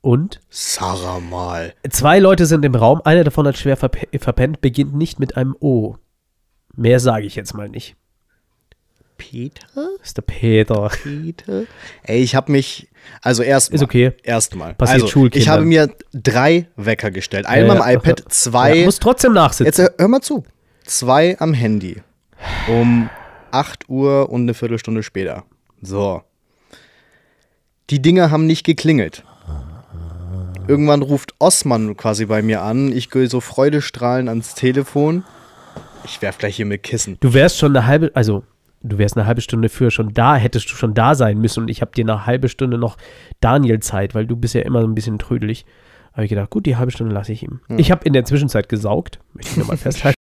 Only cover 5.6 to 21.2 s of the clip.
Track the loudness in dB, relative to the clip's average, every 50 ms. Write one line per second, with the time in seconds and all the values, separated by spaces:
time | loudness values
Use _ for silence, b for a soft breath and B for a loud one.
5.6 | -2 0 0 0 -2 -4 -10 -16 _ _ _ _ _ _ _ _ _ _ _ _
6.6 | _ _ _ 0 4 4 4 6 4 2 0 0 -6 -8 -12 -12 -14 -12 -14 -14
7.6 | -14 -14 -14 -16 -16 -18 _ _ _ _ _ _ _ _ _ _ _ _ _ _
8.6 | _ _ _ _ _ _ _ _ _ _ _ -20 -20 -16 -14 -12 -12 -14 _ -20
9.6 | -20 _ _ -10 -10 -10 -10 -12 _ -14 -14 -10 -10 -8 -8 -2 0 4 4 4
10.6 | 4 2 0 -2 -2 -4 -6 -8 -10 -10 -10 -10 -10 -12 -14 -14 -12 -8 -8 -8
11.6 | -8 B B B B B B B B -2 0 0 0 2 0 -2 0 2 0 0
12.6 | 0 -2 -10 -16 -18 _ B B B B B B B -2 0 0 2 2 2 2
13.6 | 2 0 0 0 0 2 4 2 2 2 0 _ _ -4 -2 -2 -2 -4 -6 -12
14.6 | -12 -12 -2 0 2 4 4 4 4 4 4 4 4 4 4 2 4 4 4 4
15.6 | 4 4 4 4 4 2 -2 _ -20 _ -16 -4 -2 0 2 4 4 4 4 2
16.6 | 0 _ _ -6 -2 -2 -2 -2 -4 -6 -6 -6 -10 -6 -8 -6 -4 0 2 4
17.6 | 6 6 4 4 4 4 2 2 4 2 0 0 -2 -4 -2 -2 -2 0 2 2
18.6 | 4 4 4 6 4 4 2 2 0 0 2 4 4 4 6 6 4 4 2 2
19.6 | 0 2 4 4 2 2 4 2 2 2 2 2 0 -4 -6 -6 -6 -10 _ _
20.6 | _ _ _ _ _ -8 -6 -4 0 2 4 4